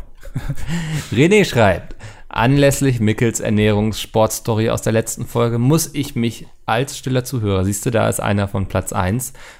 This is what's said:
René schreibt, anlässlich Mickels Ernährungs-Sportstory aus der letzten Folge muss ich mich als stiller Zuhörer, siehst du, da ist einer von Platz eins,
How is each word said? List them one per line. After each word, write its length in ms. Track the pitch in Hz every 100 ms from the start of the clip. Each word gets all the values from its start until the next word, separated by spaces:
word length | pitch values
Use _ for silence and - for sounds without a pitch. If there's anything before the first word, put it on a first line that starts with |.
| - - - - - 135 - 170 156 151 -
René 320 | 117 165 214 180
schreibt, 500 | 120 101 85 - - - - -
anlässlich 720 | - 120 143 139 139 135 117
Mickels 400 | 107 110 117 -
Ernährungs-Sportstory 1300 | 113 104 107 104 107 101 - 117 110 - - 107 113
aus 120 | 117
der 100 | 113
letzten 340 | 110 - - -
Folge 320 | 120 117 117
muss 340 | 123 160 -
ich 240 | 147 135 120
mich 280 | 117 - - - -
als 320 | 113 139 -
stiller 260 | 127 127
Zuhörer, 400 | 123 127 104 95
siehst 220 | 95 104 127
du, 40 |
da 180 | 113 110
ist 100 | -
einer 300 | - 101 98
von 180 | 98 95
Platz 240 | 95 -
eins, 400 | 107 92 120 - - -